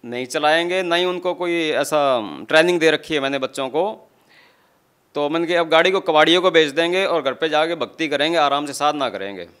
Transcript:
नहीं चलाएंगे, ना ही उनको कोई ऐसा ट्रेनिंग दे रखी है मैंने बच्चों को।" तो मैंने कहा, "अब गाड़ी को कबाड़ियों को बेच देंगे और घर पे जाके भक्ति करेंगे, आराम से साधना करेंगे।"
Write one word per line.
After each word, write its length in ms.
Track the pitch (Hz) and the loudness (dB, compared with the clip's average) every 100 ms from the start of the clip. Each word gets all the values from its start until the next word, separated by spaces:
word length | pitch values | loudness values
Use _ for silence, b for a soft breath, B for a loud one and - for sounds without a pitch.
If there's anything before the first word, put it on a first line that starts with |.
नहीं 220 | 120 123 127 | -12 -8 -6
चलाएंगे, 560 | 160 151 160 170 185 | -2 2 2 0 -2
ना 140 | 180 170 | -2 0
ही 80 | |
उनको 300 | 180 180 180 | 0 -2 -6
कोई 360 | 170 175 170 156 | -4 -4 -2 0
ऐसा 500 | 127 147 151 139 123 104 69 110 | -2 0 0 2 0 -2 -10 0
ट्रेनिंग 320 | 156 175 175 | 2 4 4
दे 100 | 160 | 2
रखी 240 | 151 - | 2 -2
है 60 | 156 | -4
मैंने 180 | 135 139 | -4 -4
बच्चों 300 | 131 - 131 | -6 -6 -6
को।" 420 | 143 196 220 _ _ b b b b b b _ _ _ | -4 -4 -6 _ _ b b b b b b _ _ _
तो 140 | 147 147 | -4 -2
मैंने 180 | 165 170 | -2 0
कहा, 140 | 175 | 0
"अब 80 | 165 | 4
गाड़ी 220 | 160 180 | 4 4
को 100 | 190 | 0
कबाड़ियों 420 | 170 151 156 175 | 2 4 6 6
को 80 | 180 | 4
बेच 180 | 165 151 | 4 4
देंगे 380 | 139 170 180 196 | 0 -2 0 0
और 160 | 165 | -2
घर 100 | 135 | -2
पे 160 | 127 160 | -4 -2
जाके 260 | 151 165 | 0 0
भक्ति 340 | 170 123 - 156 | -2 -8 -6 -4
करेंगे, 300 | 139 151 170 | -2 0 2
आराम 280 | 143 143 147 | 2 0 -4
से 60 | |
साधना 360 | 139 147 151 127 | -2 -2 0 -4
करेंगे।" 400 | 95 98 98 87 _ | -6 -10 -10 -14 _